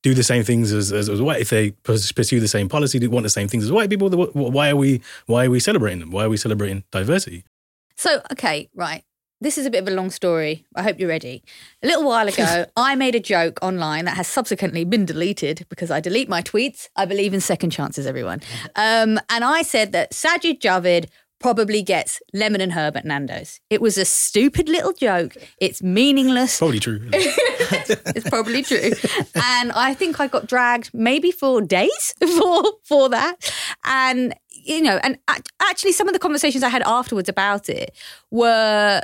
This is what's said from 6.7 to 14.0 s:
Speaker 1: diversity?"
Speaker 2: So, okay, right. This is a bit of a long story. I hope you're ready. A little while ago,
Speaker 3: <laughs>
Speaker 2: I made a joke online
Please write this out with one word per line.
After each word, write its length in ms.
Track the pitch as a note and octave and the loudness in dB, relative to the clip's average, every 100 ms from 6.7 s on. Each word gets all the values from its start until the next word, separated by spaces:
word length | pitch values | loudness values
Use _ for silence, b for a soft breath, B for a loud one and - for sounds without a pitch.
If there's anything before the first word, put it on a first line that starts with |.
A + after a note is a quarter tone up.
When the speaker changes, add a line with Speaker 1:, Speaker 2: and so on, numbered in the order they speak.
| G2 - | -4 -6
Speaker 1:
diversity?" 520 | F#2+ G2+ F3+ - F2 - _ _ _ _ - | -4 0 0 -2 -12 -18 _ _ _ _ -4
Speaker 2:
So, 240 | F4+ D4+ - | -2 -2 -4
okay, 380 | C4+ G#3+ D3 - | -6 -4 -4 -8
right. 280 | - E3+ D#3+ _ _ _ _ | -8 -8 -8 _ _ _ _
This 180 | D4+ D4 | -6 -4
is 80 | |
a 40 | C4+ | -2
bit 120 | A3 | -2
of 60 | F#3+ | -2
a 20 | |
long 180 | F#3+ F#3 | -4 -4
story. 560 | - F3+ E3 D#3 D#3+ _ | -2 -2 0 -2 -6 _
I 100 | - | -4
hope 160 | G3+ F3 | -4 -2
you're 100 | F3+ | -4
ready. 340 | D#3+ C#3 B2+ _ B B B | -4 -6 -16 _ B B B
A 60 | C#4 | -2
little 160 | D#4+ | 0
while 240 | C#4+ A#3 G#3+ | 2 2 0
ago, 360 | - E3 E3+ - | 0 0 0 -2
Speaker 3:
<laughs> 60 | - | 0
Speaker 2:
I 180 | C4 | 2
made 180 | C4+ C4 | 2 0
a 40 | A#3 | 0
joke 400 | G3 F#3 E3 - | 0 0 0 -2
online 440 | F#3 F#3 D#3 D3+ | -4 -2 -2 -2